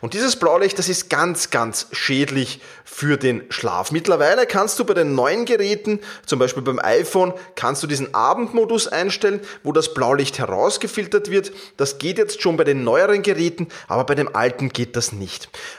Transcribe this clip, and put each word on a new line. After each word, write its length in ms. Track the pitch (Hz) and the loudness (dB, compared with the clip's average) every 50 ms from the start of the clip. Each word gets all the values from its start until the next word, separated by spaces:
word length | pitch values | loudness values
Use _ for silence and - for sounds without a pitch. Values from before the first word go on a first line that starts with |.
Und 140 | - 113 - | -8 -6 -2
dieses 200 | 208 262 254 - | 0 0 0 0
Blaulicht, 460 | - 170 160 165 180 196 190 196 196 | 2 2 4 4 4 4 2 0 0
das 80 | 160 180 | -2 -2
ist 220 | 175 - - - | -2 -2 -2 -2
ganz, 400 | 147 143 190 180 170 - - - | 0 2 2 0 0 -2 -4 -2
ganz 360 | - 120 117 113 110 - - - | 0 0 0 0 -4 -6 -8 -6
schädlich 680 | - - - - 135 135 143 135 135 135 127 127 - - - - - - - | -6 -4 -2 0 2 0 0 0 0 -2 -2 -2 -6 -12 -16 -20 -20 -20 -20
für 320 | - - - 143 147 147 | -16 -8 -4 0 0 0
den 280 | 139 131 127 120 104 - - | 2 2 0 0 0 -4 -6
Schlaf. 420 | - - 117 104 87 90 92 - | -6 -4 -2 -2 -2 -2 -2 -2
Mittlerweile 540 | 151 170 165 - 170 147 147 156 202 254 247 | -2 -2 2 2 2 4 4 4 4 4 2
kannst 340 | - - 190 202 214 - - | 2 2 0 0 0 0 -2
du 40 | 220 | 0
bei 100 | 185 190 | 2 2
den 200 | 175 160 147 139 | 2 2 2 2
neuen 300 | 131 123 143 180 233 240 | 2 2 2 2 0 0
Geräten, 560 | 240 240 202 196 202 208 208 208 214 208 202 - - - - - | 2 2 2 2 2 0 -2 -2 -2 -2 -2 -4 -10 -18 -12 -4
zum 140 | - 151 123 | -2 0 2
Beispiel 240 | 127 - - 135 123 | 2 2 0 -2 -2
beim 160 | 135 127 - | -2 -2 0
iPhone, 540 | - 107 117 165 170 - - 190 185 180 180 - - - - | 2 4 4 2 2 2 2 2 2 2 0 -6 -14 -14 -8
kannst 260 | - - 123 143 - | -4 -2 -2 -2 -2
du 60 | - | -4
diesen 260 | 147 147 135 135 - | -4 -4 -4 -4 -2
Abendmodus 760 | - 104 117 135 175 240 233 220 - 233 220 226 226 214 - - | 0 2 4 4 2 2 0 -2 2 2 2 2 2 0 0 0
einstellen, 520 | - 165 185 196 - - 220 196 202 202 202 - - - | -2 -2 0 -2 -2 0 0 0 0 0 -6 -12 -14 -10
wo 80 | - 143 | -4 0
das 240 | 147 160 160 156 - | 2 2 2 0 0
Blaulicht 460 | 131 123 120 139 143 135 139 - - | 0 2 2 4 2 2 0 -2 -4
herausgefiltert 880 | 123 95 95 95 135 202 - - 240 - - 214 202 175 208 202 208 170 | -4 -2 0 2 2 2 2 0 -6 -6 -4 -6 -4 0 0 0 0 2
wird. 220 | 190 196 190 - - - - - _ | 0 0 -2 -2 -8 -16 -20 -10 _
Das 220 | - 139 139 - - | -4 -2 -2 -4 -4
geht 200 | 143 170 185 220 | -6 -4 0 0
jetzt 240 | 214 208 - - | 0 0 0 -2
schon 140 | - 180 165 | 0 0 2
bei 80 | 156 151 | 2 2
den 180 | 143 139 131 | 2 2 2
neueren 400 | 123 113 120 160 190 202 208 202 | 2 2 4 4 4 4 4 2
Geräten, 460 | 196 202 180 160 170 165 170 - 170 - - - - | 2 0 0 2 0 -2 -2 -4 -8 -8 -8 -14 -8
aber 160 | - 92 120 | -2 -2 0
bei 140 | 131 - 143 | 2 2 0
dem 180 | 143 143 - - | 0 0 -2 0
alten 360 | 104 120 127 123 - 139 127 | 0 0 0 0 -2 -4 -4
geht 260 | - - 120 - - | -2 -4 -4 -4 -4
das 160 | 120 - - | -4 -4 -4
nicht. 360 | 107 98 98 92 - - - - - - - - - | -6 -8 -10 -10 -12 -14 -16 -16 -18 -16 -16 -16 -16